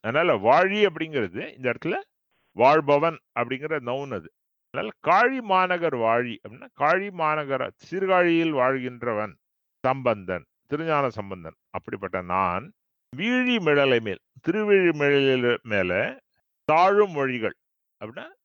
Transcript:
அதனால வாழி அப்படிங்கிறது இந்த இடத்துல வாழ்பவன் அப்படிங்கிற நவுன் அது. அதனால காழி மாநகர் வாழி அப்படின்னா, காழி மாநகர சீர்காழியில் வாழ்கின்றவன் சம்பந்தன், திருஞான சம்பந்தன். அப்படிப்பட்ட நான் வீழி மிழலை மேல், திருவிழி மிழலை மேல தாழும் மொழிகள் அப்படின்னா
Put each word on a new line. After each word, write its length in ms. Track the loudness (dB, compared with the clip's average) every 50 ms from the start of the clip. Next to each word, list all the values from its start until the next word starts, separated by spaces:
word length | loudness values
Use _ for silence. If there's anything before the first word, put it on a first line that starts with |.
| -6
அதனால 300 | -2 -2 0 2 2 0 2 4
வாழி 320 | 4 4 4 4 2 2 2 0 0
அப்படிங்கிறது 520 | 0 -4 -10 -6 -4 -4 -4 -4 -6 -10 -12 -12 -14
இந்த 100 | -6 -6 -6
இடத்துல 240 | -6 -4 -6 -6 -6 -6 -8 _ _ _ _ _ _ _ _ _ _
வாழ்பவன் 640 | 4 4 6 6 4 4 2 2 2 2 0 -2 -4 _ _ _ -6
அப்படிங்கிற 400 | -4 -4 -6 -8 -6 -6 -6 -6 -6 -6
நவுன் 240 | -6 -6 -8 -8 -10
அது. 100 | -10 -10 -14 _ _ _ _ _ _ _
அதனால 240 | _ -8 -6 -6 -6 -10 _ 0
காழி 320 | 2 4 4 4 2 0 -4 -2 0
மாநகர் 460 | 2 2 2 2 0 -2 -2 -2 -2 0 2
வாழி 300 | 2 2 2 0 -4 -8 -12 _
அப்படின்னா, 260 | -20 -20 -20 -20 -20 _ -2
காழி 280 | 2 2 2 2 0 -6 -6 -2
மாநகர 400 | -2 -2 0 -2 -2 -4 -4 -4 -4 -6 -10 _ -16
சீர்காழியில் 640 | -10 -6 -4 0 2 4 4 4 4 2 2 2 0 0 2
வாழ்கின்றவன் 760 | 2 2 0 0 -4 -8 -10 -6 -6 -4 -2 -4 -4 -6 -10 _ _ _ _ _ _ _ _ _ -2
சம்பந்தன், 600 | -2 -2 0 0 0 0 0 -4 -6 -8 -8 -8 _ _ _ _ _
திருஞான 340 | -8 -6 -2 -2 0 0 0 -2 -4
சம்பந்தன். 400 | -8 -10 -10 -12 -12 -14 -18 -18 _ _ _ -12
அப்படிப்பட்ட 400 | -12 _ -10 -10 -10 -8 -6 -6 -6 -4 -2 -2
நான் 300 | 0 0 0 -2 -4 -8 -10 _ _ _ _ _ _ _ _ -10
வீழி 440 | -6 -4 -2 0 0 0 0 0 0 2
மிழலை 340 | 2 2 4 4 4 2 0 0
மேல், 140 | -4 -8 -10 _ _ _ -8 _
திருவிழி 460 | -4 -2 -2 2 4 4 6 6 4 2 2
மிழலை 520 | 2 2 4 4 4 2 2 2 2 0 0 -2 _ -4
மேல 200 | -2 0 0 0 0 -2 -2 -4 -6 -12 _ _ _ _ _ _ _ _ _
தாழும் 460 | 0 4 4 4 4 6 4 2 2 2
மொழிகள் 400 | -2 -2 -2 -2 -2 -4 -4 -6 _ _ _ _ _ _ _ _ _
அப்படின்னா 260 | -16 -16 -14 -16 -18 -18 -20 _